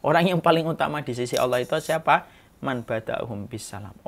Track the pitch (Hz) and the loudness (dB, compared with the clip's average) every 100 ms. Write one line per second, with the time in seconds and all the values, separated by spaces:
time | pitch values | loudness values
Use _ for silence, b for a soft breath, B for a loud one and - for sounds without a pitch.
0 | 147 165 175 180 165 165 160 160 147 147 | 4 4 4 4 4 4 2 0 -2 -2
1 | 131 120 123 131 127 123 123 160 - 160 | -4 -4 -2 0 2 0 0 -4 -2 -2
2 | 156 160 - B B _ 135 123 113 113 | 4 2 2 B B _ -4 -4 -4 -6
3 | 113 - 117 104 98 110 - 101 101 - | -4 -6 -4 -8 -8 -10 -10 -12 -14 -10